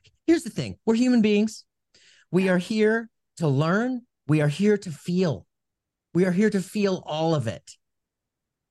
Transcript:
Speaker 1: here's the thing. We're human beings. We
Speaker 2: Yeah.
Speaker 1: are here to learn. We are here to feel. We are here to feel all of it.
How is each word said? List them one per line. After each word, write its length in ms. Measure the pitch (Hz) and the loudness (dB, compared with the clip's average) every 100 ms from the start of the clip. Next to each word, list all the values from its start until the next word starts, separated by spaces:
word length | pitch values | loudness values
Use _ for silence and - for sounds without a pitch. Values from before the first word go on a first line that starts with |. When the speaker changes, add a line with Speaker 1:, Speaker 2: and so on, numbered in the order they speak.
| _ _ - | _ _ 0
Speaker 1:
here's 180 | 330 | 0
the 60 | 226 | -2
thing. 280 | - 117 90 - | -8 -8 -6 -2
We're 100 | 226 | 0
human 260 | 254 247 | 2 4
beings. 420 | 214 208 214 - - _ _ _ _ _ - | 4 2 0 -6 -20 _ _ _ _ _ -4
We 140 | 175 190 | 0 2
Speaker 2:
Yeah. 80 | |
Speaker 1:
are 40 | 180 | 0
here 520 | 175 220 214 226 226 _ _ - | 0 0 2 0 -6 _ _ -4
to 100 | 165 | 0
learn. 540 | 131 156 196 247 254 _ _ - | 0 2 0 -2 -6 _ _ -2
We 140 | 151 | 0
are 60 | 147 | 0
here 300 | 147 208 208 | 0 2 0
to 140 | 196 | -2
feel. 540 | 139 - 175 180 104 - _ _ _ _ _ _ | -12 -4 -2 -2 -4 -10 _ _ _ _ _ _
We 120 | 170 185 | 0 0
are 60 | |
here 180 | 175 214 | 2 2
to 120 | 202 | 0
feel 420 | 175 214 196 180 - | -4 -2 -2 -2 -6
all 280 | 151 165 156 | -2 0 0
of 120 | 113 | -2
it. 300 | 92 - - _ _ _ _ _ _ _ _ _ | -8 -16 -20 _ _ _ _ _ _ _ _ _